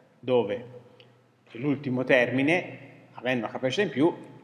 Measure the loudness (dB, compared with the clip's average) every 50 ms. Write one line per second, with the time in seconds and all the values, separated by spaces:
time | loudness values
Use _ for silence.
0 | _ _ _ _ -2 2 2 2 2 0 -4 -8 -8 -14 -18 -20 -20 -20 -20 _
1 | -20 _ _ _ _ _ _ _ _ _ -12 -6 -2 -2 -2 -2 -2 -4 -4 -2
2 | 2 4 6 6 6 4 2 0 2 2 2 0 0 -6 -14 -16 -18 -20 -20 -20
3 | -20 -20 -18 -6 -4 -2 -2 0 -2 -4 -6 -4 -4 -2 0 0 -2 -2 2 2
4 | 2 2 2 -2 -14 -18 -20 -20